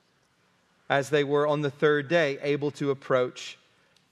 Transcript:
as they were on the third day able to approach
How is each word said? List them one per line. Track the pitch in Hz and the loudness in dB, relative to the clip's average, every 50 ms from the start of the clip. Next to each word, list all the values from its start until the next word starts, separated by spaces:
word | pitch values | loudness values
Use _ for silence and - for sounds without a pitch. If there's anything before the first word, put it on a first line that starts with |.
| _ _ _ _ _ _ _ _ _ _ _ _ _ _ _ _ _ - | _ _ _ _ _ _ _ _ _ _ _ _ _ _ _ _ _ -2
as | 131 139 135 - | 0 0 0 2
they | 151 147 143 | 0 0 2
were | 139 147 143 147 | 2 2 0 2
on | 147 143 151 | 2 0 0
the | 147 139 | -2 -4
third | 139 - 160 151 147 147 143 131 | -2 2 2 2 2 2 0 0
day | 170 170 160 139 139 139 | 2 2 2 2 -2 -4
able | - 143 147 143 143 147 | -2 -2 -2 0 -2 -4
to | - - 147 139 | -4 -4 -2 -2
approach | 135 135 - - 135 127 127 123 - - - - - _ _ _ _ _ _ _ _ _ _ _ | -2 -4 -2 0 2 2 2 0 -4 -12 -16 -16 -16 _ _ _ _ _ _ _ _ _ _ _